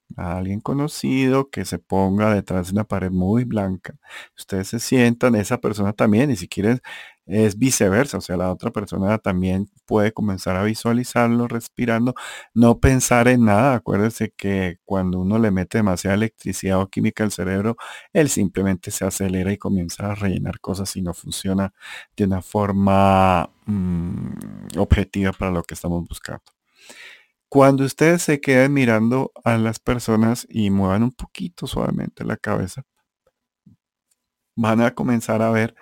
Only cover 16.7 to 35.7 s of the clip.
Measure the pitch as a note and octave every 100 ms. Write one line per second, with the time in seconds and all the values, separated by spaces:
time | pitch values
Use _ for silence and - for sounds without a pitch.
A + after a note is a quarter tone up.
16.7 | F#2+ F#2+ - A2 - G#2+ - F#2 F#2+ G#2+
17.7 | A#2 - - - - D3 - F#2+ - F#2+
18.7 | F#2 - - F#2+ - G2 F#2 F#2 G2+ G2+
19.7 | G2 E2+ - G2+ G2+ G2 F2+ F#2+ - -
20.7 | F#2+ F#2 G2 F2 - - - G2 F#2+ G2
21.7 | - - - - - G2+ F#2+ - G#2+ G2+
22.7 | G2 G2 F#2+ G2 F#2+ F#2+ F2+ - _ -
23.7 | G#2 F2+ F2 F2 - - - G#1 G1+ G1+
24.7 | - G2+ G#2+ F#2 G2 F#2+ - F#2+ F2 -
25.7 | E2+ F2 F2 E2 - - - - _ _
26.7 | _ - - - - _ _ _ C#3 C3+
27.7 | C3+ C3+ - D#3 F3 - D3 C#3+ B2+ C3+
28.7 | C#3+ B2 A2 A2+ C3 - - A#2 A2+ A2
29.7 | A2 - B2 - A2 A2+ A#2+ - A2+ G2+
30.7 | G2 F#2+ G2 A#2+ - - - F3+ - C#3
31.7 | - - - - - A#2 A2 G#2+ G#2+ F#2
32.7 | - - _ _ _ _ _ _ _ _
33.7 | _ _ _ _ _ _ _ _ - A2
34.7 | A2+ A#2 - C#3 A#2 - A2 A2+ A2+ A2+